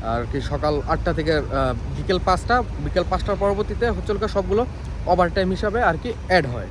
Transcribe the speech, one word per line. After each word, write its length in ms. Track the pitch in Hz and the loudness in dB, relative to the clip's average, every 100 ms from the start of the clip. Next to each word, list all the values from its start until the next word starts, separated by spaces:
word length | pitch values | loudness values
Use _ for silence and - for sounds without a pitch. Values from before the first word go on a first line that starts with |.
আর 220 | 110 117 117 | -2 -2 -2
কি, 100 | 139 | -4
সকাল 400 | 127 143 151 147 139 | -2 -2 0 0 0
আটটা 260 | 160 180 | 0 0
থেকে, 200 | 160 156 | 0 2
আহ, 100 | 156 131 135 131 120 - - | 0 0 0 0 -2 -4 -6
বিকেল 220 | - 185 190 | -2 0 2
পাঁচটা, 360 | 180 - 247 | 0 2 0
বিকেল 420 | 233 - 147 185 175 | 0 -4 -2 0 0
পাঁচটার 260 | 185 202 196 | -2 -2 0
পরবর্তীতে 500 | 196 202 208 208 233 | 0 0 -2 0 0
হচ্ছে 220 | 180 - | -2 -2
ওর 160 | 202 208 | -2 0
সবগুলো 380 | 202 185 202 254 - - - - | -2 0 0 0 -4 -8 -6 2
ওভারটাইম 440 | 180 175 196 185 | 4 4 4 0
হিসাবে 340 | 185 214 214 | 0 0 2
আর 120 | 220 160 | 2 2
কি 100 | 247 - - | -2 -6 2
অ্যাড 180 | 185 139 | 2 2
হয়। 200 | 120 92 | -4 -8